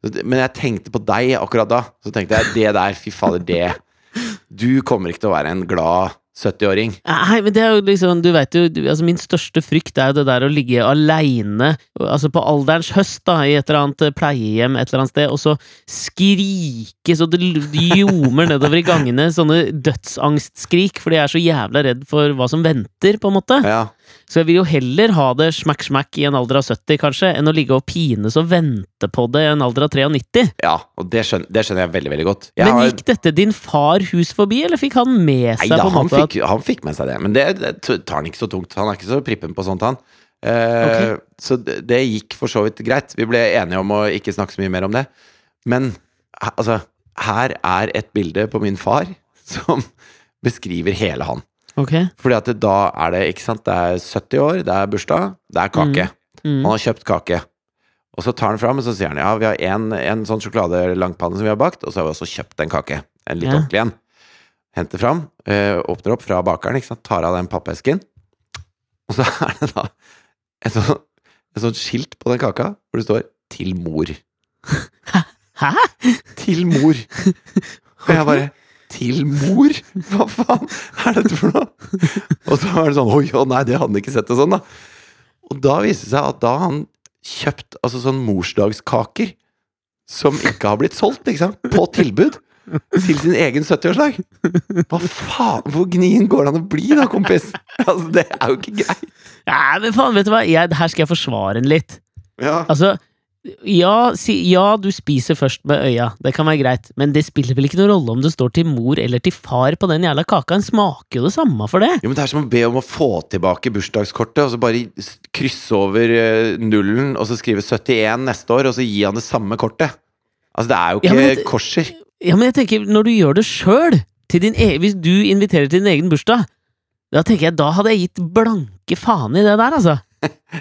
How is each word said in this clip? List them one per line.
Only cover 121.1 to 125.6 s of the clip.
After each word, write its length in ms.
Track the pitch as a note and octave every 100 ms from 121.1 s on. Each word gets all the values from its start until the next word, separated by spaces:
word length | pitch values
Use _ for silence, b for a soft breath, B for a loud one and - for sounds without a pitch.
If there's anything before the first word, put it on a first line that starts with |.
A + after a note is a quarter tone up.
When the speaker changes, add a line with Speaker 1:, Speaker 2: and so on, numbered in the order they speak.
| F3+
Speaker 2:
men 160 | C4+
det 140 | C4+ -
Speaker 1:
korser. 420 | - - - D#3+ - - _
Speaker 2:
Ja, 140 | - F3+
men 140 | B3
jeg 20 | C4+
tenker, 240 | A#3 G#3+ G3+
når 220 | G#3+ G#3+
du 40 | A3+
gjør 240 | D#3 E3+
det 80 | A3
selv, 540 | - F3+ A#3 E4+ F#3+ - _ _
til 140 | F3 F#3
din 80 |
e-, 220 | A2 A3+ D3
hvis 160 | F#3+
du 160 | G3 E3 F#3 G#3
inviterer 400 | G3 G3 F3